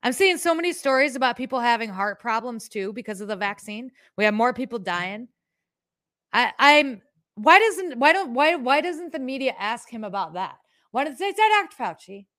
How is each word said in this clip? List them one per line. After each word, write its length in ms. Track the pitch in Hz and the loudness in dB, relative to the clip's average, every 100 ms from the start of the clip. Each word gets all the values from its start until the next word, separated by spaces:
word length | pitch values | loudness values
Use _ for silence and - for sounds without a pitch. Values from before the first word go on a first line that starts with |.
I'm 100 | 240 | -4
seeing 260 | 254 381 349 | 2 2 2
so 160 | 339 | 0
many 180 | 330 349 | 0 -2
stories 440 | 339 285 262 285 247 | -2 0 2 2 0
about 200 | 254 240 | -2 -2
people 240 | 254 262 | -6 -2
having 300 | 240 233 220 | 0 0 -2
heart 300 | 190 202 202 | -4 -4 -4
problems 480 | 233 226 240 226 - | -4 -4 -4 -12 -10
too 240 | 214 190 | -8 -8
because 280 | 220 214 196 | -8 -10 -10
of 60 | 208 | -8
the 100 | 202 | -4
vaccine. 540 | 202 208 - 214 254 _ _ - | -4 -6 -12 -14 -14 _ _ 0
We 80 | |
have 100 | 214 | 2
more 200 | 208 240 | 4 2
people 240 | 240 262 233 | 0 -6 -6
dying. 480 | 185 175 180 208 240 _ _ _ _ _ _ _ _ _ _ | -4 -4 -4 -8 -14 _ _ _ _ _ _ _ _ _ _
I, 200 | 220 240 - | 0 0 4
I'm, 420 | 277 294 285 220 _ _ _ | 6 6 4 -4 _ _ _
why 240 | - 214 370 | -2 6 6
doesn't, 400 | 453 349 359 240 | 6 0 -6 2
why 140 | 285 | 4
don't, 220 | 359 349 | 4 0
why, 200 | 240 302 | 2 2
why 260 | 339 247 285 | 2 2 2
doesn't 320 | 349 320 349 | 0 -6 -8
the 60 | 311 | -8
media 340 | 254 269 262 - | -6 -4 -4 -4
ask 320 | 202 233 - | -6 -6 -10
him 140 | 233 | -12
about 300 | 214 196 170 | -8 -6 -6
that? 240 | 170 180 131 _ _ _ | -6 -10 -10 _ _ _
Why 120 | 220 | -4
does 140 | 294 254 | -4 -4
they 140 | 392 | -6
say, 160 | 381 427 | 2 4
"Doctor 260 | 427 370 - | 4 0 -6
Fauci 500 | 220 156 - 196 196 | -8 -8 -16 -20 -20